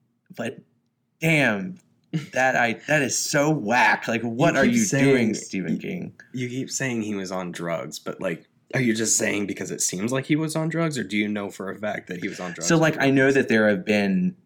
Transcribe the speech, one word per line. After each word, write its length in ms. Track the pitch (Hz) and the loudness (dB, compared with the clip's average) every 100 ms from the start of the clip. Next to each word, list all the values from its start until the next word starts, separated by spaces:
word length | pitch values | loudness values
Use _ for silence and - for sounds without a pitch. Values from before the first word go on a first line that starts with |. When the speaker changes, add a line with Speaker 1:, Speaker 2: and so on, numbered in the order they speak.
| _ _ _ - | _ _ _ -12
Speaker 1:
but 240 | - - - _ _ _ _ - | -10 -10 -18 _ _ _ _ -4
damn, 580 | 160 156 127 101 95 90 _ _ _ | 2 4 4 2 -4 -10 _ _ _
Speaker 2:
<laughs> 260 | 160 - | -8 -4
Speaker 1:
that 220 | 127 131 127 | 2 2 4
I, 180 | 120 113 - | 0 -2 0
that 140 | 151 | 0
is 160 | 127 - | 2 -2
so 320 | - 147 147 | -2 0 2
whack. 580 | 156 104 120 107 104 - | 0 2 4 4 2 -2
Like, 140 | 113 | -2
what 300 | 117 113 165 131 | -2 0 2 4
Speaker 2:
You 40 | |
Speaker 1:
are 40 | 131 | 4
Speaker 2:
keep 80 | |
Speaker 1:
you 60 | 120 | 4
Speaker 2:
saying 240 | 104 110 135 | 2 2 4
Speaker 1:
doing, 280 | 127 110 | 4 4
Stephen 400 | 101 - 95 85 113 | 0 -6 -6 -4 -4
Speaker 2:
y-, 40 | |
Speaker 1:
King? 340 | 101 90 85 - - | -4 -8 -10 -14 -14
Speaker 2:
you 160 | 131 123 | -8 -8
keep 200 | 123 123 | -6 -6
saying 320 | - 131 117 | -6 -4 -4
he 120 | 107 101 | -4 -6
was 160 | 92 | -6
on 200 | 92 90 | -6 -6
drugs, 480 | 85 85 82 67 - | -8 -4 -4 -6 -12
but, 200 | - - | -12 -6
like, 240 | 92 82 _ _ _ | -6 -6 _ _ _
are 80 | 123 | -2
you 120 | 123 | 0
just 220 | 110 107 - | 0 0 0
saying 280 | 92 101 101 | 0 -2 -2
because 240 | - 90 | -4 -6
it 100 | 87 | -4
seems 300 | - 92 110 | -4 -4 -2
like 140 | 135 135 | -2 0
he 100 | 151 | 0
was 200 | 160 160 | 0 -2
on 120 | 160 | -2
drugs, 300 | 160 165 143 | -2 -2 -4
or 60 | |
do 120 | 98 107 | -4 -2
you 120 | 104 | -2
know 200 | 104 101 | -2 -6
for 220 | - 98 | -8 -10
a 60 | 95 | -8
fact 300 | 107 98 - | -6 -6 -8
that 140 | 87 | -8
he 60 | 98 | -8
was 120 | - | -8
on 100 | 90 | -10
drugs 160 | 85 - | -6 2
Speaker 1:
So, 80 | 165 | 4
Speaker 2:
when 60 | |
Speaker 1:
like, 120 | 156 151 | 4 2
Speaker 2:
he 120 | 139 | 4
Speaker 1:
I 20 | |
know 160 | 135 135 | 4 6
Speaker 2:
wrote 80 | 135 | 4
Speaker 1:
that 120 | 120 | 4
there 220 | 113 107 | 4 4
have 160 | 101 90 | 2 2
been 500 | 104 101 95 90 - | 0 2 2 0 -2